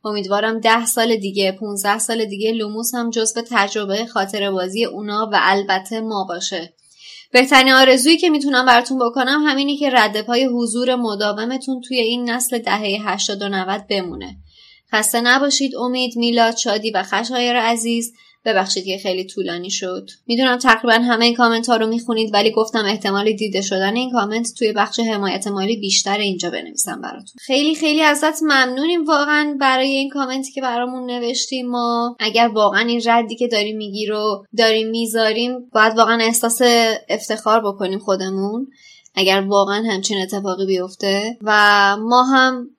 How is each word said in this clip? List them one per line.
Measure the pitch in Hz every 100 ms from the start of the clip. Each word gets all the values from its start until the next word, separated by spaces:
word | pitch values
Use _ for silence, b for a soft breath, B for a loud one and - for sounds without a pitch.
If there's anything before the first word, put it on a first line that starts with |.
امیدوارم | 214 208 190 202 220 226
ده | 226 226
سال | 233 240 226
دیگه، | 220 196 196 190
پونزده | 190 214 202 202 214
سال | 214 233
دیگه | 214 196 220
لوموس | 226 214 214 233
هم | 247 233
جزو | 226 220 233 233
تجربه | 233 202 220 202 202
خاطره | 233 214 196 214 202
بازی | 190 185 202
اونا | 233 190 208 208 220
و | 202
البته | 185 196 196 190 190 226
ما | 220 202 190
باشه. | 175 185 175 170 _ B B B B B
بهترین | 247 269 277 262
آرزویی | 262 262 262 262 330
که | 359
می‌تونم | 302 277 254
براتون | 262 240 247 262
بکنم | 240 247 254 294
همینی | 302 269 277 285
که | 285
رد | 254 214 214
پای | 214 240
حضور | 262 240 233 233 247
مداومتون | 254 233 208 208 208 233 262 262 254
توی | 247 254
این | 233 247 240
نسل | 240 240 240
دهه | 233 202 214 208
هشتاد | 208 196 - 202
و | 202
نود | 196 185 202 -
بمونه. | 202 180 - - - b b b b _
خسته | 214 220 240
نباشید | 240 262 285 269 269
امید، | 269 247 254 254
میلاد، | 233 233 233 226 226
شادی | 240 208 220
و | 196
خشایار | 190 196 233 254 240
عزیز. | 240 226 233 226 233 233 b b b
ببخشید | 233 196 190 196
که | 185 190
خیلی | 196 185
طولانی | 190 - 190 175 180
شد. | - 185 190 190 - -
می‌دونم | 233 262 247
تقریباً | 262 220 240
همه | 226 240 233
این | 233
کامنت | 233 240 226 233
ها |
رو | 226 220
میخونید، | 233 233 220 220
ولی | 208 214
گفتم | 214 220 226
احتمال | 202 208 202 196 214
دیده | 208 214 196
شدن | 196 190 190
این | 233 254
کامنت | 240 202 226 233 -
توی | 220
بخش | 214 208 -
حمایت | 226 208 196 190 202
مالی | 202 196 226
بیشتر، | 196 190 190 208
اینجا | 202 180 175
بنویسم | 82 113 147 - -
براتون. | - - 196 -
خیلی | - 269 294
خیلی | 302 311 302
ازت | 311 294 302 311
ممنونیم | 311 277 254 254 320 349
واقعاً | 302 294 294 294 302 285
برای | 269 262 269
این | 269 277
کامنتی | 277 262 262 269
که | 277
برامون | 262 240 247 247 247
نوشتیم. | 247 233 247 - 262 247
ما | 240 240 233 240 240
اگر | 220 226 233
واقعاً | 214 208 190
این | 233 233
ردی | 226 233 226
که | 226 240
داریم | 220 208 214
میگی | 208 202
رو | 208 214 214 196 - 220
داریم | 226 220 220
میذاریم، | 226 226 226 220 220 247 254 247
باید | 220 220 220
واقعاً | 220 233
احساس | 226 233 233 - 247 233 226 220 -
افتخار | 208 - 214 220 226
بکنیم | 208 196 185 190
خودمون. | 202 190 190 190 196 226 269 B B B B
اگر | - 190 196 196
واقعاً | 202 196 202 226
همچین | 190 196 202
اتفاقی | 185 202 196 185
بیفته | 190 185 185 - 196 196 220 240
و | 208 214 208 202 196 208
ما | 226 247
هم | 254 269 262 254 247